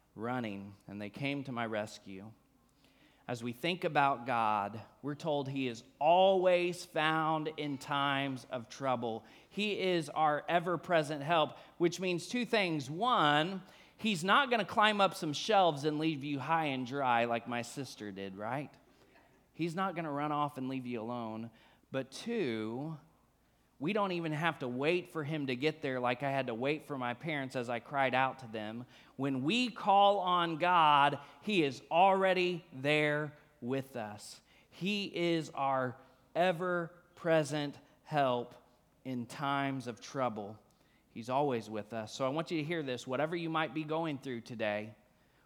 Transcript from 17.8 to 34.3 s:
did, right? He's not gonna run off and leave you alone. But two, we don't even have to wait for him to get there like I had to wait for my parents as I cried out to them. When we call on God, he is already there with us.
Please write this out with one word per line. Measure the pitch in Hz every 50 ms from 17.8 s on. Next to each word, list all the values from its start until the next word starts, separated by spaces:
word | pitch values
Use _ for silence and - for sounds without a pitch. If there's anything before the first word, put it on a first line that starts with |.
| 139 127 - - 107 104
did, | 95 95 98 98 95
right? | 95 104 110 123 143 147 - - - _ _ _ _ _ _ _ - _ _ _ _ _ _ _
He's | - 160 170 156
not | 180 190 196 175
gonna | 160 165 156
run | 143 143 147 151 151
off | 147 147 143 - 135
and | 131 127
leave | 135 135 127
you | 123 120 113
alone. | 107 117 123 123 117 110 110 110 113 117 - - - - _ _ _ _ -
But | 135 131 -
two, | - - - 226 240 233 185 127 113 110 110 107 113 123 143 160 160 147 - _ _ _ _ _ _ _ _ _ _ _ _ _ _ -
we | 127 165 208
don't | 214 202 190 180
even | 175 165 160 156
have | 147 165 170 151 -
to | 139 123
wait | 123 127 139 151 180 185 175 - -
for | 160 151
him | 135 160 156 143
to | 131 131
get | 123 135 156 151 151 -
there | 139 131 127
like | 123 123 127 123 143
I | 139
had | 135 139 131 123
to | 117
wait | 110 123 139 156 151 151
for | - 147 135
my | 127 120 120
parents | 120 - 170 151 147 135 127 -
as | 131 120 117
I | 123 117
cried | - - 147 139 135 131 123
out | 127 131 131 - -
to | - 113
them. | 110 110 107 107 110 117 120 - - - - - _
When | - 131 139 139 131 127
we | 151 208 247 254 240
call | - - - 208 196 202 202 202 202 202
on | 180 180 180 175 170 170 165
God, | 147 165 175 180 175 160 151 147 143 143 143 143 135 - - - - -
he | - 214 185 156
is | 139 127 120 - -
already | 156 165 185 196 190 196 190 190 185 180 180 180 180 165 - - -
there | 131 131 143 151 151 151 151 147 147 151 147 143 - - _ _ _
with | - 120 127 135 131 - -
us. | 120 107 104 104 104 - -